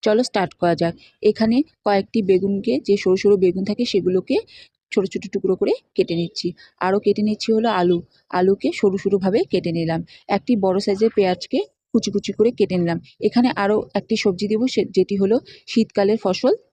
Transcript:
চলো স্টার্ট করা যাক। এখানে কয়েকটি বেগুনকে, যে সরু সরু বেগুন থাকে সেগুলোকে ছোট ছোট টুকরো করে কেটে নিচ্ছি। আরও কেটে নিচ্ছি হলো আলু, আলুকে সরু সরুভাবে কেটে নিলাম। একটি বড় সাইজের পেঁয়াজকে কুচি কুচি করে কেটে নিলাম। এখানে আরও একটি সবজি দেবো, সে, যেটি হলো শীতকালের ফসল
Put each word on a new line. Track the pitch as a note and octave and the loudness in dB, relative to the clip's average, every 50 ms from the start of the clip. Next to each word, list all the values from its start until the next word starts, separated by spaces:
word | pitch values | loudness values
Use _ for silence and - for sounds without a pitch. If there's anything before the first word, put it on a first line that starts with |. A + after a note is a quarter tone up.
চলো | - A3 G#3+ A3 B3+ | 0 2 2 2 0
স্টার্ট | - _ G#3+ F#3 E3 - | 0 _ -2 -2 -2 -4
করা | _ - F3 E3+ | _ 0 0 0
যাক। | D3+ E3+ E3+ E3+ - - - _ _ - | 0 -2 -4 -4 -8 -18 -20 _ _ 0
এখানে | G#3+ G#3 - A3 A3 A#3 B3+ D#4 _ _ _ _ | 0 2 2 0 0 2 0 0 _ _ _ _
কয়েকটি | - G3+ G3 G3 - - A3+ | 0 0 0 -2 -2 -4 -4
বেগুনকে, | G#3 F#3 F#3+ F#3 F#3 G3 G3+ G3 G3 - A#3+ D4 | 0 2 2 2 2 0 -2 -2 -2 -2 -4 -4
যে | - - G3+ G3+ | 0 0 0 0
সরু | - F#3+ F#3 F#3+ | 2 0 0 2
সরু | - G#3 G#3 G3 | 4 2 4 4
বেগুন | F#3 F3+ F3 F#3 F#3+ | 2 0 0 0 -4
থাকে | G3 G#3 A3 A#3+ | -4 -2 -4 -4
সেগুলোকে | B3 - G3 F3 F3+ F#3 F#3 F3+ - C4 G#4 A#4 _ - - - _ _ _ _ _ | 0 0 0 0 0 -2 -2 -2 0 -2 -4 -4 _ -20 -20 -20 _ _ _ _ _
ছোট | - A3 F#3+ | -2 -2 -2
ছোট | F#3+ - G3+ - G3 | -2 -4 -8 -10 -6
টুকরো | - G3+ - F#3+ F#3 | -8 -4 -2 -2 -2
করে | - G3+ A3+ A4+ C5 _ _ _ | 0 0 -2 -2 -4 _ _ _
কেটে | - F#3 - E3+ | -2 -2 0 0
নিচ্ছি। | E3+ E3+ E3+ - - - F3 F3+ _ - - _ _ | -4 -4 -6 -8 -8 -8 -8 -8 _ -20 -20 _ _
আরও | - F#3 F#3+ G#3 | -2 0 0 0
কেটে | - G#3 G3+ G#3 G#3 | 2 0 0 0 0
নিচ্ছি | G#3+ G#3+ - - - | -2 -2 -4 -2 0
হলো | A3 A3 A3 A#3 | 0 0 2 0
আলু, | G#3+ F#3 F3+ F3+ F3+ E3+ F3 _ _ _ _ _ | 0 2 2 2 2 0 -2 _ _ _ _ _
আলুকে | - F3+ F#3 F#3+ G3 G3 - C#4 F4 | -2 0 2 2 2 2 0 -4 -2
সরু | - - G3+ F#3 G3 | 0 0 0 0 0
সরুভাবে | - G3 F#3+ G3 F3+ G3 F#3 B3 F#4+ | -2 -2 -2 0 0 0 0 0 -2
কেটে | - - F#3 E3 F3 | 0 -2 -2 -2 -2
নিলাম। | E3 E3 E3 D#3+ D#3+ E3 E3+ - - - _ - | -4 -2 -2 -2 -2 -4 -4 -8 -16 -20 _ -4
একটি | F#3+ G3 - - B3 | -4 -4 0 0 0
বড় | G#3+ F#3+ F#3+ F#3 F#3+ | 2 2 0 0 0
সাইজের | G3+ - G3 G3 A3 A3+ - | 0 0 0 2 0 0 2
পেঁয়াজকে | - G3 F#3 F3+ F3+ - - - C4+ G#4 - _ _ _ _ | 2 2 2 0 -2 -4 -4 -4 -4 -4 -4 _ _ _ _
কুচি | _ A#3 - - | _ -2 -2 0
কুচি | F#3+ G3+ - - G3 | -4 -4 -4 -6 -2
করে | - G#3+ A#3 | 2 0 0
কেটে | B3 - G#3 - F#3 F3+ | 2 0 -2 0 0 -2
নিলাম। | F3 E3+ E3+ E3+ - - - _ | -2 -2 -4 -6 -8 -14 -16 _
এখানে | - G#3+ - A#3+ B3 B3+ - | -4 -2 0 2 2 2 0
আরও | - G3+ G3 G#3+ G#3+ - - _ | 0 0 0 0 0 -2 -2 _
একটি | G3+ F#3+ _ A3+ | -6 -2 _ -4
সবজি | G#3 - G#3 F#3 F3+ G3+ G3+ | 0 0 0 -2 0 -2 -2
দেবো, | A3 G#3+ A#3+ C4 | -2 0 0 0
সে, | - - F#3 - | 0 -2 -2 0
যেটি | - F#3+ F#3 - G3+ G3 | 0 0 0 0 0 0
হলো | G3 F#3+ A3 C4+ - - - - _ - | 0 2 0 0 -2 -6 -20 -20 _ -2
শীতকালের | - A#3 A3 - _ - G3+ G3 G#3+ A3+ | 0 0 0 0 _ 0 0 2 0 0
ফসল | - G3 F#3 - - B3+ G4 A#4 _ _ | 0 -2 -2 0 0 0 0 0 _ _